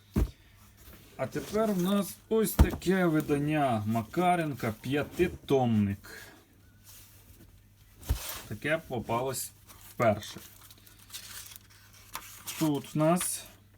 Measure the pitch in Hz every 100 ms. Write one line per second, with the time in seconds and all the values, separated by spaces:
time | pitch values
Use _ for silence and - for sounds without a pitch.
0 | - - - - - - - - - -
1 | - - 131 151 139 208 220 190 175 202
2 | 190 - - 220 214 - 180 - 170 190
3 | 175 156 135 143 147 151 139 110 104 113
4 | 110 170 180 175 156 131 120 107 123 143
5 | - - 185 - - 135 123 107 101 98
6 | - - - - _ _ - - - -
7 | - - - - - - - _ - -
8 | - - - - - 107 143 160 - 123
9 | 104 117 135 123 - - - - - -
10 | 101 101 - - - - - - - -
11 | - - - - - - - - - -
12 | - - - - - - 156 143 135 151
13 | 156 180 - - - - _